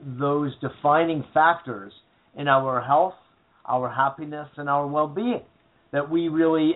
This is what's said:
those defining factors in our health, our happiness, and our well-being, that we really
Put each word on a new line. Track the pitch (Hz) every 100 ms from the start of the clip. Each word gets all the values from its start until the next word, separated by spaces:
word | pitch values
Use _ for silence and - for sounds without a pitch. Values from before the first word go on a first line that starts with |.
| 143 123
those | 143 147 143 -
defining | 131 - 147 151 165 156 -
factors | 156 160 170 127 107 101 - _ _ _ -
in | 143
our | 135 131 127
health, | 120 151 185 - _ _ _ _ -
our | 127 123
happiness, | 117 139 139 151 151 147 -
and | 143
our | 143 143
well-being, | 151 151 160 240 233 - _ _ _ _
that | 143 147
we | 165 165
really | 156 165 160 156